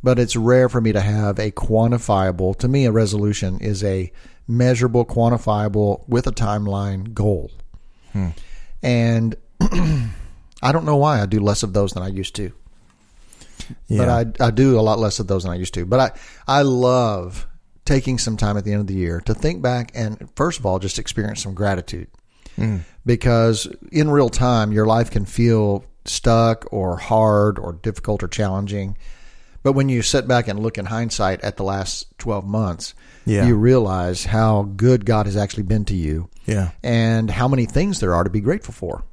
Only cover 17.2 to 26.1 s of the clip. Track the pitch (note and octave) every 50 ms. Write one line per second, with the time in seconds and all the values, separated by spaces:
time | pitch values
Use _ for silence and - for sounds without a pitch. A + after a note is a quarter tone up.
17.2 | F2+ F2+ F#2 - - - - - _ _ _ - _ - C#3+ C3+ B2+ C3 B2+ A#2
18.2 | - A#2 A2 G#2 - G#2 G#2 G#2 G2 G#2+ G#2 G#2 G#2 F#2+ F#2+ F#2+ F2+ E2 E2+ F2
19.2 | - - G#2+ - - D3+ F3 F3+ C3 B2 B2 B2 A#2+ - - - A2+ G#2+ G#2+ -
20.2 | - - _ - C#3 E3+ E3+ - A#2 G2+ F#2 F#2 F#2 F#2+ - - - - - -
21.2 | G#2 G#2 G#2+ - - G2 F#2+ F2+ G#2 G2+ G2 F#2 F#2 - - E2+ - - - -
22.2 | _ _ _ _ _ - - - G#2 A2 G#2 F#2 E2+ - - - - A#2+ A#2+ A#2
23.2 | - B2+ A#2+ A2+ A2+ A#2 A2+ G#2+ - - - - - - - D3+ D3+ D3+ C#3+ C#3+
24.2 | C3+ - - - B2+ B2 B2 A2+ G#2+ G#2+ G#2+ G#2+ G#2+ A2 A2 A#2 A#2 - - A2
25.2 | G2+ - - - A#2 A#2 A2+ A2 G#2+ G#2 G2+ G2 - - - _ - -